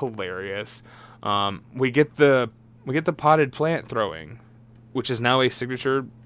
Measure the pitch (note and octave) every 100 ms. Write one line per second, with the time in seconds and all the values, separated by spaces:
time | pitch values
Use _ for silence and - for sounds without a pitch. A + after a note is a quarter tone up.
0 | C3+ G#2+ F#2 F#2 G2 G2 A2 - - -
1 | - - G2+ G2+ G2+ G2 - B2+ C3 B2
2 | D3+ - C#3+ C3 A#2 - - - - C#3
3 | D#3+ D#3+ D3+ D#3 C#3+ - D#3 E3 - A#2
4 | G#2 D#2+ D2+ A#2 - - - - - C3
5 | A#2 A#2+ A#2+ C3 B2+ - B2 B2+ C3+ C3+
6 | B2+ -